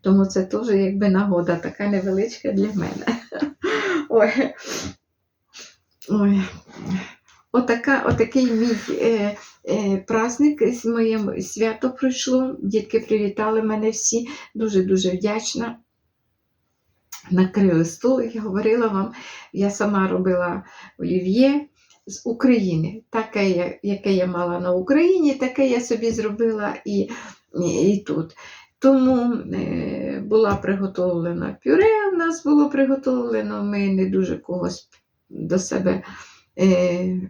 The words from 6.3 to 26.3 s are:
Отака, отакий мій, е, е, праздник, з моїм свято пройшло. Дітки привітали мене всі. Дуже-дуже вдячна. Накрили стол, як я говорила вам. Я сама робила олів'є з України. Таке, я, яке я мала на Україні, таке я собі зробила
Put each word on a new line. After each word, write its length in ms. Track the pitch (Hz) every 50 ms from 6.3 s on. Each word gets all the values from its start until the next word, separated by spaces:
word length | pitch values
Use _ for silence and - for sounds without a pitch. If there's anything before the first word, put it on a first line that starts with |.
| 202 196 185 185 - - - _ - - - - 185 190 185 - - _ _ _ _ _ _ _ -
Отака, 500 | 247 247 240 233 233 - 285 269 254 -
отакий 440 | - - - 226 226 - 269 254 247
мій, 260 | 226 220 226 240 226 202 - -
е, 460 | - - - 226 226 214 202 208 208 - - - - _ _ -
е, 280 | 151 214 208 196 196
праздник, 760 | 190 190 - 226 220 226 247 240 - 285 302 294 - 226 214 247
з 100 | 240 -
моїм 580 | 226 233 233 226 220 220 220 208 - - - 185
свято 480 | - - 202 220 226 220 - - 254
пройшло. 680 | 254 - - 262 254 - - 262 254 254 262 262 269 - -
Дітки 380 | 202 202 214 208 - - 226
привітали 640 | 233 - - 214 208 202 202 - 214 214 220 220 220
мене 280 | 220 214 214 214 220
всі. 380 | 220 - - - - 233 240 233 294 - - - _
Дуже-дуже 560 | 214 220 220 202 190 185 190 190 185 190 185
вдячна. 680 | 180 185 190 214 208 220 226 - - - 226 233 233 - _ _ _ _ _ _ _ _ _ _ _ _ _ _ _ _ _ _ _ _ _ _ _ _ _ _ - - - -
Накрили 540 | 185 180 190 185 - 208 196 190 170 160 165
стол, 360 | 165 - - - 240 262 254
як 140 | 233 226 -
я 60 | 226
говорила 480 | 208 220 185 202 214 220 220 233 240 226
вам. 240 | 202 190 196 226 233 254 - - - - - - -
Я 180 | - 196 202
сама 380 | 202 - 208 208 208 196 190 185
робила 560 | 185 185 185 185 180 180 175 180 175 190 190 - - - - - _ -
олів'є 680 | - 175 185 185 180 185 196 233 262 277 285 294 294 - _ _ _ _ _ _ _
з 200 | - 196 - -
України. 760 | 240 226 233 - 254 247 226 196 185 170 160 160 165 196 220 - _
Таке, 400 | - 226 220 - - 208 196 196
я, 280 | 185 175 175 180 - - -
яке 300 | 202 202 196 - 202 196
я 140 | 185 180
мала 340 | 180 180 175 175 175 175 180
на 120 | 180 180 180
Україні, 640 | 180 185 - 277 302 339 359 381 370 320 294 269
таке 340 | 262 262 254 254 - 269 262
я 120 | 247 233
собі 300 | 240 - 240 220 226 226
зробила 640 | 226 226 202 214